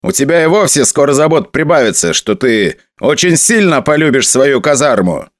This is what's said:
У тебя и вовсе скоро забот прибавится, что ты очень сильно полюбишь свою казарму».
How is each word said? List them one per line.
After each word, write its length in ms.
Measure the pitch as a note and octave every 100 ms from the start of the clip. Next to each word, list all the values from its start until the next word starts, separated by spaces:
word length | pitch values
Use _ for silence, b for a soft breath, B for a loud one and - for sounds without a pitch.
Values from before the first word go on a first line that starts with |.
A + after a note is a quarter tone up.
У 80 | -
тебя 320 | - C#3 E3+
и 40 | D#3+
вовсе 380 | G3+ G3 - B2
скоро 280 | - C#3+
забот 380 | C#3 D3+ D#3 -
прибавится, 640 | - D#3 D#3+ A#2 F2+ E2+
что 220 | D#2 - G2+
ты 420 | B2+ A2 F#2 - b _
очень 380 | A#2+ D3+ F3+ D#3+
сильно 440 | - A3+ G3 D3
полюбишь 480 | - D3+ D#3 C3 -
свою 320 | B2+ C#3 C3
казарму». 680 | D3+ C#3 C#3+ A2 F#2 D#2 -